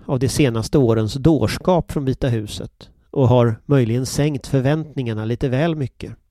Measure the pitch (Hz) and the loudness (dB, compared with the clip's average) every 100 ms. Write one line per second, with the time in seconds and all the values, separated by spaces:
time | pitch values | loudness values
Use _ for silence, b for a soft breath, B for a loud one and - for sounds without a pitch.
0 | - 131 131 - 135 113 110 151 117 113 | -4 -2 -2 2 0 0 0 2 4 2
1 | 107 135 151 139 110 - - 175 - 156 | 0 0 2 2 0 -2 0 0 0 -4
2 | 131 123 135 117 107 - - _ - _ | -4 -2 -2 -2 -6 -12 -14 _ -20 _
3 | _ 143 120 123 120 110 - 139 113 120 | _ 2 4 6 4 0 0 2 2 0
4 | 127 - 147 139 - 135 131 156 151 135 | -4 -2 -2 -2 -2 0 0 -2 -4 -6
5 | 120 107 110 120 139 127 170 156 123 _ | -6 -4 -4 -4 -2 0 -2 -2 -6 _
6 | - - _ | -16 -16 _